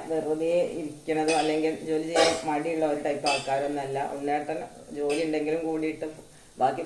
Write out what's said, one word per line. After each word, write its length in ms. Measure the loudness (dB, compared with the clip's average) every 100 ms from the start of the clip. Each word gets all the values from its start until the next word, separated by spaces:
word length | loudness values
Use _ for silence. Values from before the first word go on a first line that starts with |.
| 0
വെറുതെ 440 | 0 0 0 2 2 2 -2
ഇരിക്കണതോ 560 | -8 -8 -2 0 2 2
അല്ലെങ്കിൽ 340 | 4 2 2 0 -2
ജോലി 180 | -2 2
ചെയ്യാൻ 240 | 4 4 4 0
മടിയുള്ള 380 | -2 0 0 0
ഒരു 80 | 0 0
ടൈപ്പ് 200 | 0 0
ആൾക്കാരൊന്നുമല്ല. 640 | 0 0 0 0 -2 -2 -2 -2 -4
ഉണ്ണേട്ടൻ 420 | -2 -2 -2 -6 -6 -14 -12 -4
ജോലി 240 | 0 0 0
ഉണ്ടെങ്കിലും 340 | 0 0 -2 0
കൂടിയിട്ട് 380 | -2 -2 -4 -8 -10 -18 -20 -14 0
ബാക്കി 220 | 2 2